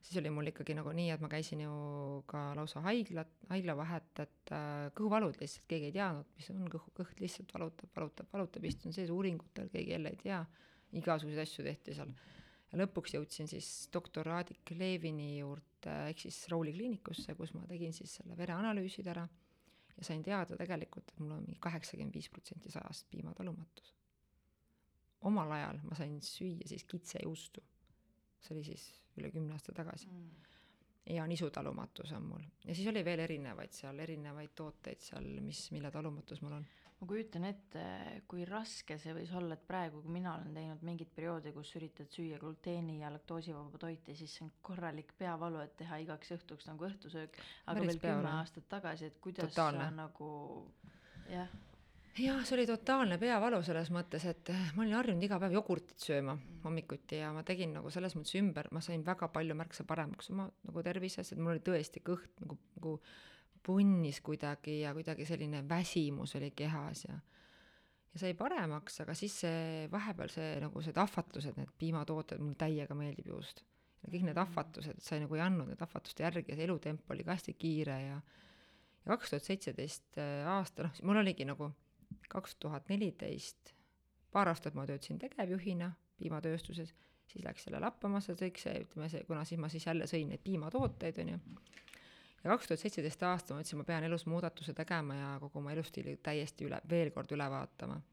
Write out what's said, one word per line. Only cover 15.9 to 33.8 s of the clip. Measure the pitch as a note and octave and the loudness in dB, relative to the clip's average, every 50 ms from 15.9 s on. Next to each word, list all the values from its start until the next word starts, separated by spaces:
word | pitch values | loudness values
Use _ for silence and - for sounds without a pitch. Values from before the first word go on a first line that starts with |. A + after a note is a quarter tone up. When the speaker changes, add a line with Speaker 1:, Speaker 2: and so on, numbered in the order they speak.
| D3+ D3 D3 D3+ | -2 -2 -2 -2
Speaker 1:
ehk | D#3+ - - | -4 -4 -6
siis | F3 E3 - - - | -8 -8 -8 -4 0
Rauli | E3+ E3 E3 D3+ D#3 | 2 2 2 2 0
kliinikusse, | F3+ A3 B3 A3+ F#3+ - - E3+ E3 - - D3+ - | 0 0 0 -2 -2 -4 -6 -6 -6 -6 -8 -6 -6
kus | E3+ D#3+ - | -6 -6 -6
ma | E3+ F3 | -8 -8
tegin | F3 F3+ E3+ E3+ E3 E3 | -6 -4 -2 -2 -2 -4
siis | E3 - - - - | -6 -8 -10 -10 -12
selle | F#3+ F3 F3 | -10 -10 -6
vereanalüüsid | E3+ F3 F3+ F3+ F#3+ G#3 A3+ G#3+ G3+ F#3 F#3+ - - G3 | -4 -2 -2 0 0 2 2 2 2 0 -2 -4 -4 -4
ära | F3+ E3+ E3+ E3+ | -4 -2 -4 -4
ja | E3+ - - _ _ _ _ _ - - - _ _ - - - | -6 -8 -14 _ _ _ _ _ -20 -20 -20 _ _ -14 -12 -6
sain | - E3 D#3 D#3 | -4 -2 -2 0
teada | F#3 G3+ G3 F3 E3+ - - | 0 2 2 0 -2 -2 -4
tegelikult, | F3 F3+ F3 D3+ D#3+ - - - - - - | -2 0 0 -2 -2 -4 -8 -14 -14 -14 -10
et | - D3+ | -6 -6
mul | D3+ D3+ | -4 -4
on | D#3 - | -4 -6
mingi | E3+ E3 - - | -6 -6 -4 -4
kaheksakümmend | F3 E3 D#3 - - - - - - - D3+ | -2 -2 -2 -4 -6 -6 -6 -6 -4 -4 -6
viis | D#3 - | -8 -8
protsenti | - - - - - E3 - - - | -12 -14 -14 -12 -12 -12 -10 -10 -10
sajast | - - - D#3+ - - | -8 -8 -8 -10 -12 -12
piimatalumatus. | _ - - D#3 D#3+ E3 - F#3 F3+ E3 E3+ D#3+ - _ - _ - _ _ _ _ _ _ _ _ _ _ _ _ _ _ _ _ _ _ _ _ _ _ _ _ _ _ | _ -10 -8 -8 -8 -8 -6 -6 -6 -6 -8 -10 -14 _ -20 _ -20 _ _ _ _ _ _ _ _ _ _ _ _ _ _ _ _ _ _ _ _ _ _ _ _ _ _
Omal | - G3 G#3+ G#3 D#3 D3+ | 2 4 4 4 4 2
ajal | D3+ D3 D3 - C#3+ D3 D3 | 0 0 0 -2 -4 -6 -6
ma | - E3 | -4 -4
sain | D3 D#3+ D3 D3+ D3 | -2 -2 -4 -4 -6
süüa | - - - - - F#3 E3+ E3+ - | -6 -8 -6 -4 -4 -4 -4 -4 -6
siis | D#3+ - - - | -8 -8 -10 -8
kitsejuustu. | - - E3+ F3 - - - - E3 D#3+ D#3+ - - - - - _ _ _ _ _ - _ _ _ _ _ _ _ _ _ - | -6 -8 -6 -6 -6 -8 -4 -4 -4 -4 -6 -8 -12 -14 -16 -16 _ _ _ _ _ -20 _ _ _ _ _ _ _ _ _ -12
See | - D#3+ | -8 -6
oli | D#3 D3+ | -6 -6
siis | D#3 - - - - - - - _ | -6 -8 -10 -12 -16 -18 -20 -20 _
üle | _ - - - | _ -8 -8 -4
kümne | - D#3+ D#3+ D3+ D#3 | -2 -2 -2 -2 -4
aasta | D3+ - - | -6 -8 -8
tagasi. | - - D#3+ E3 F3 D#3 - G3 | -6 -6 -6 -6 -6 -10 -10 -12
Speaker 2:
Mm. | F3+ F3 E3+ E3 D#3+ - - - - - - - - _ _ _ _ _ _ | -14 -14 -14 -14 -16 -18 -20 -20 -20 -20 -20 -20 -20 _ _ _ _ _ _
Speaker 1:
Ja | - E3+ E3+ D#3+ | -2 0 0 2
nisutalumatus | D#3+ E3+ D#3+ F3 D3 C#3 - - C#3+ - - - - _ - - - | 2 2 2 0 0 0 0 -2 -2 -2 -4 -6 -8 _ -10 -8 -6
on | D#3 - - | -6 -6 -6
mul. | - - - - - - _ | -6 -6 -8 -10 -12 -16 _
Ja | - - F3 | -6 -4 -2
siis | E3+ G3 | 0 0
oli | A3 G#3+ G#3+ F3 | 2 2 2 2
veel | E3+ F3 D#3+ | 2 2 2
erinevaid | D#3+ E3 D#3+ C#3+ C#3 B2+ G#2+ - - - | 2 0 0 -2 -4 -6 -6 -6 -8 -8
seal, | - - | -10 -10